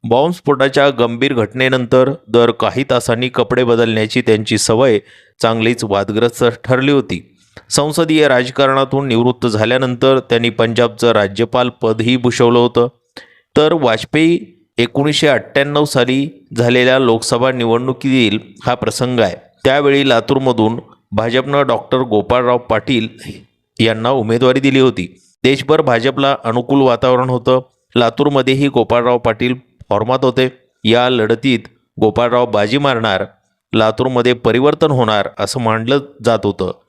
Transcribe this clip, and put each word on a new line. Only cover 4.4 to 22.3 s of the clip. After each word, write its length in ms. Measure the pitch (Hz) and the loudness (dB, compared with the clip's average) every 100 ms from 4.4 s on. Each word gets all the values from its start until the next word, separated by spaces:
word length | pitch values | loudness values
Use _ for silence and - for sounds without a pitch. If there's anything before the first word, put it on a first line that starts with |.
| 107 107 | 0 -2
सवय 420 | - 113 135 104 - - _ _ | 0 2 2 0 -4 -20 _ _
चांगलीच 420 | 113 113 110 117 | -2 0 -2 -2
वादग्रस्त 640 | 110 98 98 107 120 - 120 117 | -2 -2 -2 -2 -2 0 -2 -2
ठरली 280 | - 127 135 | -2 0 2
होती. 440 | 139 - 87 - _ _ - _ | 0 -2 -10 -12 _ _ -20 _
संसदीय 580 | - 147 151 160 156 147 | -2 -2 -2 0 2 2
राजकारणातून 800 | 123 123 127 135 135 135 135 139 | 2 0 0 0 2 0 -2 0
निवृत्त 400 | 117 120 123 123 | 0 0 0 -4
झाल्यानंतर 720 | 107 110 127 127 123 135 135 | -2 0 0 -2 0 2 2
त्यांनी 300 | - 117 117 | 0 -2 -2
पंजाबचं 640 | 107 113 117 120 110 117 | -2 -2 0 -2 0 0
राज्यपाल 580 | 110 101 101 113 127 123 | 2 0 -2 -2 0 -2
पदही 480 | - 113 110 113 127 | -2 -4 -2 0 0
भूषवलं 420 | 123 117 120 120 | -2 2 2 4
होतं. 280 | 120 120 123 _ _ - - _ _ - | 2 2 -2 _ _ -20 -20 _ _ 0
तर 160 | 151 | 0
वाजपेयी 680 | 170 127 113 - 147 160 170 - _ _ - | 2 0 -2 -2 0 2 0 -4 _ _ -4
एकोणीसशे 500 | 120 139 147 143 151 | -2 0 -2 0 0
अठ्ठ्याण्णव 580 | 123 - 139 143 147 147 | 0 -2 -2 0 0 0
साली 640 | 135 123 131 143 - _ 113 | 0 0 0 -4 -10 _ -2
झालेल्या 420 | 120 123 123 131 | 0 2 2 2
लोकसभा 520 | 127 113 - 120 131 | 2 0 0 -2 -2
निवडणुकीतील 880 | 127 117 117 127 131 135 131 110 107 - - - | -2 -2 -2 -2 -6 -2 2 2 0 -8 -10 -6
हा 100 | 123 | -4
प्रसंग 440 | 113 - 123 123 | -4 -4 -4 0
आहे. 160 | 104 - _ _ 131 | -2 -2 _ _ 0
त्यावेळी 440 | 139 143 139 139 | 2 2 2 2
लातूरमधून 680 | 117 113 135 131 113 107 120 - _ _ | 0 0 -2 0 0 0 -2 -12 _ _
भाजपनं 560 | 101 117 123 135 143 143 | -6 -2 -2 -2 -2 0
डॉक्टर 300 | 113 - 131 | -2 -2 -4
गोपाळराव 600 | 123 107 95 | 0 -2 0